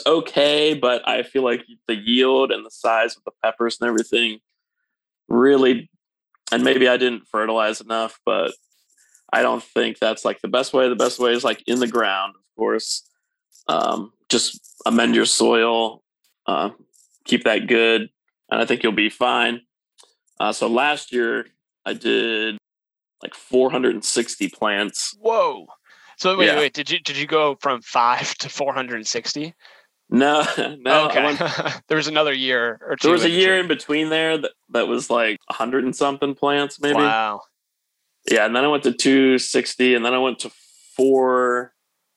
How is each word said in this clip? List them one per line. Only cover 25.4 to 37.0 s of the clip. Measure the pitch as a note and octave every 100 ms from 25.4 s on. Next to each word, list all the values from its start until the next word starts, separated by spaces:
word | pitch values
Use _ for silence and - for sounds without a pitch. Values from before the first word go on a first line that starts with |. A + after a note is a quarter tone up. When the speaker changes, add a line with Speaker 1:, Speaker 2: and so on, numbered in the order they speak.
| E3 A2+ D#2 - _ _ - -
Speaker 2:
So | F#3 F#3+
wait, | -
Speaker 1:
Yeah. | D3
Speaker 2:
wait, | C#3+
did | - C#3
you, | E3+
did | D3 C#3
you | D3
go | D#3 D3+ C#3
from | C#3 B2
five | - B2+ A#2+ A#2 B2+ -
to | C#3+
four | - C#3
hundred | C#3 B2+ A#2
and | A2
sixty? | A#2+ - D3 D#3 - - - _ _ _
Speaker 1:
No, | A#2+ C#3+ D3+ - -
<laughs> | D3 D3
no, | B2+
I | D#3 D3+
Speaker 2:
Okay. | C#3+
Speaker 1:
went | D3 D3 E3+ - D3+ C3+
Speaker 2:
<laughs> | _
There | D#3
was | D3
another | D#3 D3+
year | C3+ C3 B2 A#2 A2+ -
or | C#3
two | D3+
Speaker 1:
There |
was | E3+
a | E3
Speaker 2:
in |
Speaker 1:
year | F3 F#3 F#3+
Speaker 2:
between. |
Speaker 1:
in | F3+
between | D3+ - D3+ D#3
there | D#3+ D#3+ D#3+
that, | C#3 - _
that | A#2+ G2+
was, | A#2+ -
like, | B2 A2+ G#2+ -
a |
hundred | - A#2 C3
and | B2+
something | A#2+ C#3+ C#3 C#3+
plants, | C3+ C#3+ C#3+ C#3+ -
maybe. | C#3+
Speaker 2:
Wow. | C#3+